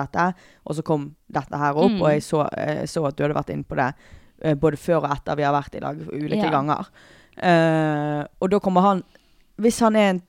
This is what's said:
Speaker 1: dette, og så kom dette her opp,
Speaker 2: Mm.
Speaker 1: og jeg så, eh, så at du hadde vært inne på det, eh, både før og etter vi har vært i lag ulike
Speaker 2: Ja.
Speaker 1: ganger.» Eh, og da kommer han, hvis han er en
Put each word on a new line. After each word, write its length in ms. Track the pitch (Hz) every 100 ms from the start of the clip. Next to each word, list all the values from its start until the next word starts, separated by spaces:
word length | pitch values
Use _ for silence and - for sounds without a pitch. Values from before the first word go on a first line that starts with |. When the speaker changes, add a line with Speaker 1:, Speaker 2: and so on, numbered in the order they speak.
| 139
Speaker 1:
dette, 220 | - 180 - - _ -
og 80 | 156
så 60 |
kom 320 | 160 151 143 - -
dette 240 | 151 - 143
her 160 | 147
opp, 160 | 147 196
Speaker 2:
Mm. 100 | 202
Speaker 1:
og 60 | 151
jeg 100 | 147
så, 260 | - 156 143 -
eh, 240 | 151 151
så 240 | - 165 143
at 100 | 147
du 60 |
hadde 120 | 147 147
vært 140 | -
inne 140 | 147
på 120 | - 151
det, 180 | 131 - - - - _
eh, 120 | 156
både 220 | 139 156 147
før 280 | - 165
og 60 | 147
etter 240 | 143 - 147
vi 60 |
har 100 | 143 143
vært 120 | - -
i 20 |
lag 160 | 139 151
ulike 460 | 160 147 151 214
Speaker 2:
Ja. 80 | 180
Speaker 1:
ganger.» 340 | 147 147 - 190 - - - _ -
Eh, 840 | 180 165 165 160 156 147 147 147 - _
og 80 | 185
da 80 | 208
kommer 200 | 196 185
han, 180 | 202 190 - _ _ _ _ -
hvis 220 | 226 -
han 140 | 226 214
er 120 | 202
en 100 | 185